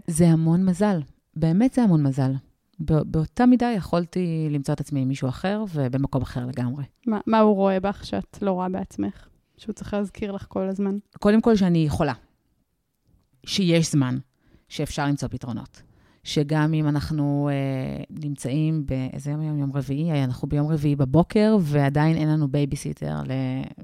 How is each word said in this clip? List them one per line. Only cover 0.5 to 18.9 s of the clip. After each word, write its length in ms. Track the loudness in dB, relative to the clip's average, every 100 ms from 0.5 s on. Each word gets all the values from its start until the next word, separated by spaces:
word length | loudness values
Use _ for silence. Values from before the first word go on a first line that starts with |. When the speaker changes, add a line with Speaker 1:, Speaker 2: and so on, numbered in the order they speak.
| 2
Speaker 1:
מזל, 360 | 2 2 2 0 -4 _ _ -2
באמת 380 | 0 4 2
זה 80 | 2
המון 200 | 4 4
מזל. 300 | 2 2 0 -2 -8 _ _ -10
ב-, 320 | 0 0 0
באותה 340 | -2 -2 2 4
מידה 200 | 4 4 -2
יכולתי 720 | -2 -2 -2 -2 -2 -2 -2
למצוא 240 | -2 -2
את 60 | -4
עצמי 200 | -2 -2
עם 80 | -2
מישהו 200 | -2 -4
אחר 360 | -2 -4 -4 -4
ובמקום 480 | -2 -2 0 -2 -2
אחר 240 | -4 -6 -6
לגמרי. 380 | -4 -4 -4 -10 _ -4
Speaker 2:
מה, 140 | -4 2
מה 120 | 4
הוא 160 | 6
רואה 260 | 4 2 2
בך 240 | -2 -6 -6
שאת 320 | -6 -6 -4
לא 80 | -2
רואה 180 | -2 -2
בעצמך? 600 | -4 -8 -6 -6 -8 -18 _ _ _
שהוא 160 | -12
צריך 220 | -12 -6
להזכיר 380 | -4 -4 -6 -8
לך 140 | -8 -8
כל 200 | -4 -4
הזמן? 280 | -2 -2 -4 -8 -2
Speaker 1:
קודם 200 | 4 4
כל 160 | 6 4
שאני 220 | 4 4
יכולה. 340 | 2 0 -2 -2 _ _ _ _ _ _ _ _ _ _ _ _ -8
שיש 440 | 0 2 4 2
זמן, 260 | 2 0 -2 -8 _ _ _ _
שאפשר 380 | -8 -6 -4 -2
למצוא 220 | -2 -4
פתרונות. 540 | -8 -8 -10 -10 -18 -20 _ _ _
שגם 500 | -6 -2 0 2 2
אם 140 | 2 0
אנחנו, 600 | 0 -2 -2 0 0 0
אה, 500 | -2 -2 -4 -6 -8 -10
נמצאים 760 | -10 -8 -6 -4 0 0 0
ב-, 60 | -2